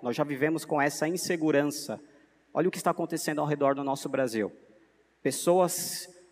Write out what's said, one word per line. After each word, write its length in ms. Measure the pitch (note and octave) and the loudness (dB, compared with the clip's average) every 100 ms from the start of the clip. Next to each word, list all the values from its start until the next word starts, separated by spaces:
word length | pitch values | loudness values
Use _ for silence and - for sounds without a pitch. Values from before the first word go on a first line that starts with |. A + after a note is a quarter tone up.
nós 140 | A#2+ A#2+ | -6 -2
já 80 | D3 | -2
vivemos 400 | C3+ D3+ D#3+ - | 0 0 0 -2
com 160 | D3+ | 0
essa 260 | C#3+ C#3+ D#3 | 0 0 -2
insegurança, 880 | F3+ - F3 D#3 C#3+ D3 C#3 - G#2 - - _ _ _ | -2 -2 0 2 4 2 -2 -8 -10 -10 -20 _ _ _
olha 140 | C#3 F3 | 0 0
o 40 | |
que 60 | F3+ | 2
está 140 | F3+ | 0
acontecendo 480 | E3+ E3 D#3+ - D3 | 0 -2 -4 -2 -2
ao 80 | D3 | 0
redor 260 | D3 C#3 | 2 2
do 120 | C#3 C#3 | 2 0
nosso 240 | C3+ D3 | -4 -2
Brasil. 420 | C3+ C3 A2 G2 - - - _ _ _ _ | 0 0 0 -2 -4 -20 -20 _ _ _ _
Pessoas 880 | C#3+ C3 - F3+ F3+ - - - - - - | -4 0 4 4 4 0 -6 -8 -12 -18 -20